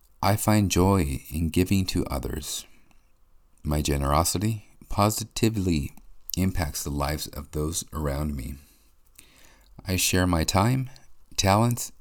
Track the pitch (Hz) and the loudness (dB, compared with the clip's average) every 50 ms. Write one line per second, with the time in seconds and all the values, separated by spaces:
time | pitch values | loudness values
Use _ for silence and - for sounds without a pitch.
0 | _ _ _ - - 95 101 - - 110 107 107 101 92 - 92 90 98 98 95 | _ _ _ -4 0 0 0 2 2 2 4 4 4 2 4 4 4 4 4 2
1 | 82 71 65 60 - - - 78 85 78 78 87 92 - 98 95 92 - - 92 | 2 0 -4 -6 -8 -6 -4 -2 -2 0 2 2 2 2 2 0 0 0 -2 -2
2 | - - - 65 62 62 - - 73 - - - - - - - - _ - - | -2 -2 -4 -4 -4 -4 -6 -6 -8 -8 -10 -10 -12 -14 -20 -20 -20 _ -20 -20
3 | _ _ _ _ _ _ _ - _ _ _ _ - 76 73 76 69 73 71 71 | _ _ _ _ _ _ _ -20 _ _ _ _ -4 -4 -2 -2 0 -2 0 0
4 | 69 69 71 78 85 - - 90 101 110 110 104 - - - - - - - - | 2 2 2 2 2 2 0 -2 -2 -2 -4 -4 -8 -16 -20 -16 -10 -4 0 2
5 | 101 107 107 - 110 - - - 113 113 113 104 92 92 85 73 67 - - - | 2 2 2 -2 -6 -8 -4 0 0 0 2 2 0 2 2 0 0 -4 -8 -14
6 | - - - - - - - 87 95 95 - - 85 73 73 - - 80 69 71 | -20 -20 -20 -10 -6 -2 0 0 0 0 0 0 -2 -4 -4 -6 -6 -6 -4 -2
7 | 71 69 78 76 - - - 69 71 - - 76 76 78 87 - - - - 80 | -2 -2 -2 -4 -6 -8 -10 -12 -12 -8 -6 -4 -4 -4 -4 -6 -8 -8 -6 -4
8 | 78 71 69 71 78 78 71 65 58 - 71 69 - - _ _ _ _ _ _ | -4 -2 -2 -2 -2 -4 -4 -6 -6 -8 -10 -12 -16 -20 _ _ _ _ _ _
9 | _ _ _ - - - _ - - - - - - - - - - - 92 90 | _ _ _ -20 -20 -20 _ -20 -20 -20 -20 -20 -20 -20 -20 -12 -6 -2 -2 0
10 | - - - 92 90 87 87 82 80 - - 95 98 120 131 131 131 123 - - | 0 2 4 4 4 4 4 2 2 2 4 4 4 4 2 0 -2 -6 -12 -18
11 | - - - - - - - - - 98 95 107 117 120 117 - - - - - | -20 -20 -20 -20 -20 -12 -6 -2 2 4 4 4 4 2 0 -2 -6 -10 -12 -8